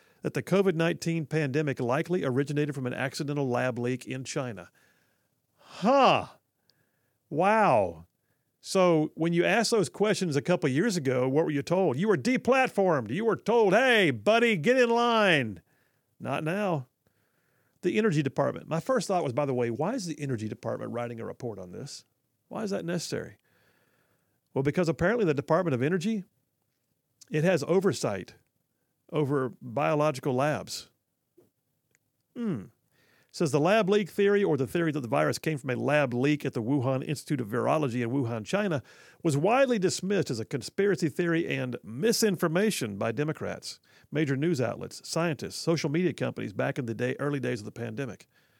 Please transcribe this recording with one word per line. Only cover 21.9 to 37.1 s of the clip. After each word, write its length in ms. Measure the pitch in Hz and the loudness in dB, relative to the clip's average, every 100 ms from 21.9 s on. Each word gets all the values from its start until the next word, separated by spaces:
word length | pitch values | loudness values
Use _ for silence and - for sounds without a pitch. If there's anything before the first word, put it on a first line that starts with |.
| - - _ _ _ _ | -16 -20 _ _ _ _
Why 160 | 202 | -10
is 80 | 214 | -6
that 140 | 196 170 | -6 -4
necessary? 500 | 175 - - - 101 _ _ _ _ _ _ _ _ _ _ _ | -6 -4 -8 -10 -16 _ _ _ _ _ _ _ _ _ _ _
Well, 100 | 131 | -2
because 240 | 139 170 165 | 0 0 0
apparently 380 | 147 175 240 175 | 0 0 2 0
the 80 | |
Department 420 | 131 - 165 170 123 | 0 0 0 2 0
of 80 | |
Energy, 400 | 143 185 202 214 - _ _ _ _ _ _ _ _ _ - | 0 0 -2 -4 -6 _ _ _ _ _ _ _ _ _ -4
it 140 | 156 | 0
has 180 | 175 165 143 | 2 2 2
oversight 680 | 185 185 120 123 95 - - _ _ _ _ _ _ _ | 2 2 0 -2 -4 -8 -18 _ _ _ _ _ _ _
over 400 | 156 135 143 127 - | -2 0 0 -2 -6
biological 720 | 127 113 160 151 151 127 147 | -8 -2 0 2 2 0 -2
labs. 560 | 127 151 117 87 - - _ _ _ _ _ _ _ _ _ _ _ _ _ _ 247 | 2 0 0 -6 -12 -14 _ _ _ _ _ _ _ _ _ _ _ _ _ _ -6
Hmm. 260 | 226 120 87 _ _ _ _ _ _ | -4 -4 -6 _ _ _ _ _ _
Says 220 | - 160 | -2 0
the 80 | 143 | 2
lab 280 | 165 220 185 | 4 4 4
leak 220 | 214 180 | 2 0
theory, 340 | - 202 202 | 2 2 4
or 140 | 185 143 | 2 0
the 80 | 127 | 0
theory 260 | 175 165 | 0 0
that 80 | 143 | -2
the 60 | 117 | -2
virus 300 | 143 151 - | 0 0 -2
came 220 | 160 147 | -4 -4
from 100 | 135 | -4
a 60 | 117 | -2
lab 360 | 127 147 135 | 2 2 2
leak 320 | 120 143 147 | 2 2 0
at 100 | 135 | -2
the 80 | 123 | -4
Wuhan 420 | 110 143 127 131 | 0 0 0 -2
Institute 360 | - | -2